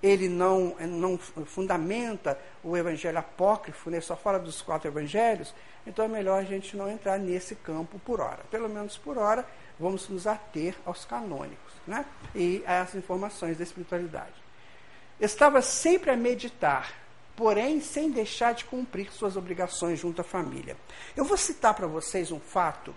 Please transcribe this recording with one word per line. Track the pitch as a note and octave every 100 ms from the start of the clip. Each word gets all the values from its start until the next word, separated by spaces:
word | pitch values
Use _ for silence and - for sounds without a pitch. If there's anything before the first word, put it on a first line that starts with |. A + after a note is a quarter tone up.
ele | G3 G3 F#3
não, | F3 F#3 F#3+ F3+ F3
não | E3 F3 F3+ F3+
fundamenta | - - D3 - F#3+ F3+ D#3+ A3 A#3+ G#3 - - - -
o | F3 F3
evangelho | E3+ D#3 E3+ E3
apócrifo, | D#3+ - F#3 G#3+ G#3 D3+ -
né, | E3+
só | E3 E3+
fala | G#3 G3
dos | E3+ D#3
quatro | - D#3 D#3
evangelhos, | D3 D3 F#3+ A#3 G#3 - - - - -
então | G#3
é | A3
melhor | A3 F#3+ F#3+
a |
gente | F#3+ G3 G3 G3+
não | G3
entrar | A3 G3 G3
nesse | F#3+ F3+ F3+
campo | - - D#3+ D#3+ G3+
por | - A#3
hora. | C3 - -
Pelo | A3 A3+
menos | G#3 G#3 -
por | - C4+
hora, | G#3 A3+ B3 - - -
vamos | E3 F#3+ -
nos | F#3+ F#3+
ater | G#3+ - D#3 E3 F#3
aos | - F3
canônicos, | - A#3 A3 C#3+ C#3+ - - - -
né, | A3 C#4+ - -
e | G#3+ F3 F#3+ -
às | F3+ F3+ G3
informações | F3+ F#3 G3+ - E3+ E3
da |
espiritualidade. | E3+ - F3 F3 F3 D#3 - - - - - - - - - -
Estava | G#3 - D4 C#4
sempre | B3 - D#4+ F4+ F4
a | B3
meditar, | A#3+ B3 A#3+ - D#3 C#3+ - - - - - -
porém | A3 G3+ B3 D#4
sem | - - D#4
deixar | B3 G#3+ - A#3
de | A#3
cumprir | - B3+ B3 F3+ G3
suas | - G#3 F#3+
obrigações | F3+ F3 F3+ - E3+ E3
junto | F3 E3+
à |
família. | E3+ F#3+ D3+ C3 C3 - - - - -
Eu |
vou | C#4+ G4
citar | - D#4 A3+
pra | G#3+ F3+
vocês | D#3 - F#3+ E3
um | D#3
fato | - G3 E3+ - -